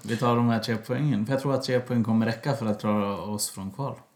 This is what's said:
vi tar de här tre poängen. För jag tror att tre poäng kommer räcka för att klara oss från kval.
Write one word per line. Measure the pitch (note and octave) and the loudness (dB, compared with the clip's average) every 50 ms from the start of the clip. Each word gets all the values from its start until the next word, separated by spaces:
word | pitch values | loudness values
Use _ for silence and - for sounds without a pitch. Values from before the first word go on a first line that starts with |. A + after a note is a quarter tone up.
vi | - G#2+ A2+ | -4 -4 -2
tar | G#2+ B2 A#2+ A#2+ | 0 2 4 4
de | A#2+ A#2+ A#2 | 4 4 4
här | A#2 A2 | 4 2
tre | G#2+ - A2+ | 0 -2 -4
poängen. | G#2 - - B2 B2+ D3 D3+ B2+ G#2 G#2+ | -4 -2 -4 -2 0 0 2 2 0 0
För | A2 | 0
jag | C3+ C3+ | 0 0
tror | - C#3+ C3+ | 0 0 0
att | B2 | 0
tre | - - B2+ B2 | 0 0 0 0
poäng | A#2+ - B2 A#2+ A2 | 0 0 0 2 2
kommer | A2+ A2+ A2+ A2+ | 4 4 2 2
räcka | A2+ A2 - - D3 B2 | 2 0 -2 -2 -2 -2
för | A2+ A#2 | 0 0
att | G#2+ G#2 - | -2 -2 0
klara | - G#2+ G#2 G#2 G2+ G2+ G2+ F2 | 0 0 0 0 0 -2 -2 -4
oss | E2 G#2 G#2 G2+ - - | -6 -6 -4 -4 -4 -6
från | - - F#2+ G2 | -6 -6 -8 -8
kval. | - - C#3 C3 A#2+ - - _ _ | -6 -6 -6 -6 -8 -10 -16 _ _